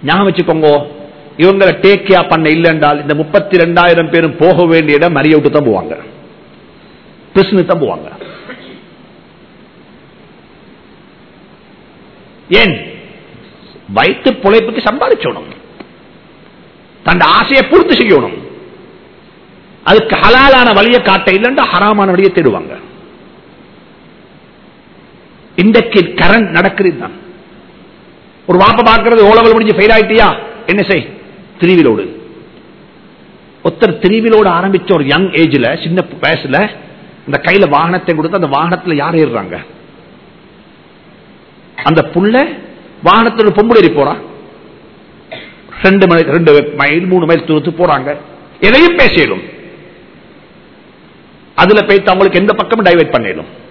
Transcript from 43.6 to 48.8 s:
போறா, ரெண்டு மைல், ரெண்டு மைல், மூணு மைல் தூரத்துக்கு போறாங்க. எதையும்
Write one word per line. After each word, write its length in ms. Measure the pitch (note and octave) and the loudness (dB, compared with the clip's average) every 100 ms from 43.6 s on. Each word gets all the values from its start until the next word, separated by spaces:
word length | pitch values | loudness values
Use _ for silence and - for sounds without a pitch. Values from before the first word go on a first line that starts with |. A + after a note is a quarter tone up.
| A3+ A3+ E3+ | 2 4 4
போறா, 260 | D3 C#3 E3 - - - - - - - - - - - - - - - - | 2 -2 -4 -14 -20 -20 -20 -20 -20 -20 -20 -20 -20 -20 -20 -20 -20 -20 -4
ரெண்டு 240 | F#3+ G3 F#3+ | 0 2 2
மைல், 180 | E3+ D3+ | 2 2
ரெண்டு 480 | D3+ E3 D3 C#3+ D3 | 0 4 4 2 -2
மைல், 280 | C#3 D#3 F#3 | -2 -2 0
மூணு 200 | F#3 D#3+ | -2 0
மைல் 200 | D#3+ - | -2 0
தூரத்துக்கு 420 | D3+ C#3+ D#3 F3 | -2 -2 -2 -2
போறாங்க. 300 | C#3+ C3 D3 - - - - | -2 -4 -10 -14 -20 -20 -4
எதையும் 360 | F#3+ B3+ | 0 2